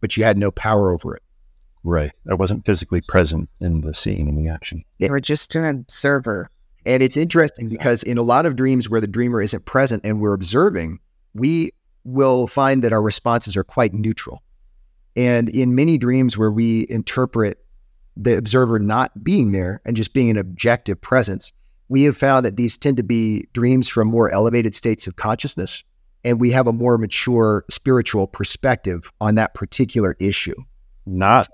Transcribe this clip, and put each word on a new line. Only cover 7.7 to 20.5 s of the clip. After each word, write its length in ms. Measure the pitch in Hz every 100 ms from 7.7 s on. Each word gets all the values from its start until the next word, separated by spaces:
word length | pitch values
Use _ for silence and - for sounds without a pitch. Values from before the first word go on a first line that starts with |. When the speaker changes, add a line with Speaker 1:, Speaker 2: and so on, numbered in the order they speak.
| 113 139 120
Speaker 1:
in 140 | - 120
a 60 |
lot 220 | 117 127 165
of 100 | 127
dreams 340 | 131 131 110
where 120 | 113
the 60 | 104
dreamer 340 | 104 120 117
isn't 240 | 104 - -
present 400 | 131 135 113 104
and 140 | 107
we're 140 | 104
observing, 680 | 98 90 120 196 98 80 - _ _ _
we 380 | 104 135 165 - - _ _ 127
will 420 | 127 135 127 117
find 360 | - 135 135
that 100 | 117
our 80 | 110
responses 540 | 107 - 120 117 104 95
are 60 |
quite 300 | - - 113
neutral. 480 | 98 107 - - - _ _ _ _ _ _ _ -
And 340 | 123 120 117
in 260 | 127 127 127
many 220 | 156 156
dreams 400 | 123 131 127 101
where 120 | 110
we 360 | 107 117 113 -
interpret 720 | 113 - - 127 117 104 - _ - _ _ _ -
the 220 | 107 117
observer 420 | 110 127 123 113
not 440 | 104 110 127 104
being 280 | 117 196 113
there 300 | 95 90 104 -
and 100 | 113
just 180 | 110
being 160 | 135 120
an 80 | 107
objective 600 | 95